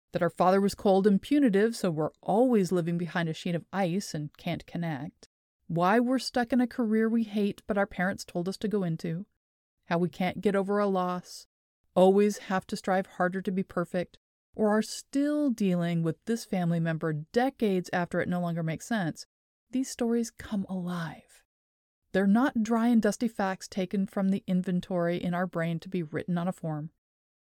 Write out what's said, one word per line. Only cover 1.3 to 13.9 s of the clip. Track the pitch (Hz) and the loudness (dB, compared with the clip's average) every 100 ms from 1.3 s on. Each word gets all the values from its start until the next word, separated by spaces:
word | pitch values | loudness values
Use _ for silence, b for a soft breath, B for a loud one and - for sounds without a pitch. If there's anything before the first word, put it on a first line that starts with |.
| 294 269 196 220 233 | 4 4 4 2 0
so | 190 | -2
we're | 156 151 - | -2 -4 -4
always | - 196 262 226 180 | 0 2 4 4 4
living | 180 170 170 | 2 0 -2
behind | 175 180 165 | -4 -2 -4
a | |
sheet | 156 180 170 | -4 -4 -4
of | - | -4
ice | 180 185 185 - | -2 -2 -2 -4
and | 156 147 - | -8 -10 -10
can't | 180 156 - | -8 -8 -8
connect, | 190 170 139 180 - - _ _ _ - | -8 -6 -6 -10 -14 -20 _ _ _ -6
why | 165 180 226 | 0 4 4
we're | 247 262 | 2 0
stuck | - 254 240 | -2 -4 0
in | 247 | 2
a | 247 | 0
career | - 226 220 220 | 0 0 2 2
we | 233 | 0
hate | 220 208 202 - - | 0 0 -2 -2 -4
but | 202 | -2
our | 202 | -2
parents | - 180 196 - | -2 -4 -4 -8
told | 175 175 | -6 -6
us | 190 | -4
to | 214 | -4
go | 208 | -2
into, | 180 160 175 165 202 _ _ _ _ _ - | -2 -4 -4 -8 -10 _ _ _ _ _ -2
how | 170 | 0
we | 175 | 0
can't | - 185 - | -2 -4 -2
get | 202 196 | 0 0
over | 190 208 | 0 0
a | 208 | 2
loss, | 190 180 180 - - - _ _ _ _ | 0 -2 -4 -8 -16 -20 _ _ _ _
always | - 185 196 208 202 | 6 6 8 4 2
have | - 185 - | -4 -4 -4
to | 208 | -6
strive | - 185 190 | 0 0 -2
harder | - 180 190 | -2 -2 -2
to | 190 | -4
be | 190 | -4
perfect, | 190 - 175 | -2 -4 -4